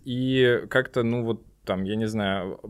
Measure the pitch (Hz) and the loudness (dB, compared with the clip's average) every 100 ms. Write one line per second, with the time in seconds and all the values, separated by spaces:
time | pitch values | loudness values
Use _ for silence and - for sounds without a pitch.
0 | 131 123 131 131 123 120 104 131 127 131 | -8 -4 0 4 4 4 2 0 0 0
1 | 113 120 113 107 - _ - 95 95 107 | 0 0 -2 -4 -8 _ -4 -2 -2 -2
2 | 110 110 98 98 92 - | -2 0 0 -2 -4 -10